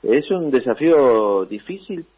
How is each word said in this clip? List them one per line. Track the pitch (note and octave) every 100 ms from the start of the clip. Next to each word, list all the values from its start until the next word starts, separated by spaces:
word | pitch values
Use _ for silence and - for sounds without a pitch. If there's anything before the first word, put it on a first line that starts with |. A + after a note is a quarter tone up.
Es | - B2+ D3
un | F#3 D#3+
desafío | C3 B2 A2 D#3+ D#3+ C3 A2+ G#2 G2 F2+
difícil | G#2 - F#3+ - F3 E3